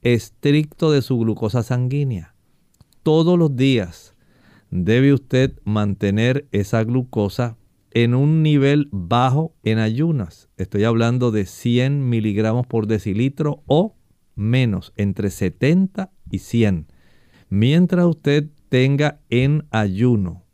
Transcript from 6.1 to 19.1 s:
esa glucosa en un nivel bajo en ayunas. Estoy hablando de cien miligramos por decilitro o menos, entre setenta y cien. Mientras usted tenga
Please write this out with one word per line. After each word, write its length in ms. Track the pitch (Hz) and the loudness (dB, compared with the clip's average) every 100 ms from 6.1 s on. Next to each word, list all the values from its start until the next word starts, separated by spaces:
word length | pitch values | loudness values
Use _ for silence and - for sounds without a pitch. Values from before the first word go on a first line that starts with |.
| 101 117 131 - | 0 0 -2 -4
esa 320 | 104 101 113 | -6 -2 -2
glucosa 720 | 113 123 123 - 101 - 123 113 _ _ _ | 0 -2 -4 -4 -4 -4 -8 -8 _ _ _
en 220 | 117 117 | 0 0
un 300 | 123 143 160 | 2 2 2
nivel 460 | 156 147 135 147 139 | 2 2 4 2 0
bajo 640 | 98 85 117 127 135 160 _ | -6 -2 0 2 0 -2 _
en 160 | 110 110 | -2 0
ayunas. 680 | 110 113 160 151 90 - _ _ | 0 0 -2 -2 -4 -10 _ _
Estoy 260 | 92 104 | -6 -2
hablando 480 | 110 117 117 127 123 | 0 2 0 0 0
de 140 | 107 95 | -2 -4
cien 640 | - 120 120 127 143 131 | -6 -2 0 0 -2 -2
miligramos 580 | 117 107 101 110 117 127 | -2 -2 0 0 -2 -2
por 200 | 117 107 | -4 -2
decilitro 760 | 110 104 98 131 139 147 147 - | -2 -2 -2 -2 -2 -6 -6 0
o 280 | 147 208 _ _ _ _ - | 0 0 _ _ _ _ -6
menos, 560 | 107 127 123 95 - - | -2 2 2 -2 -6 -4
entre 320 | 101 95 101 | -4 -2 -4
setenta 800 | - 95 - 127 175 190 - 185 _ - | -2 -6 -2 0 2 0 -4 -12 _ -10
y 100 | 95 | -10
cien. 480 | - 117 107 90 78 _ _ _ _ _ _ | -4 0 0 0 -6 _ _ _ _ _ _
Mientras 580 | 98 113 156 180 180 175 | 0 2 2 2 2 0
usted 440 | 156 - 143 151 _ _ | 0 0 0 -2 _ _
tenga 540 | 127 131 139 147 | 0 2 2 0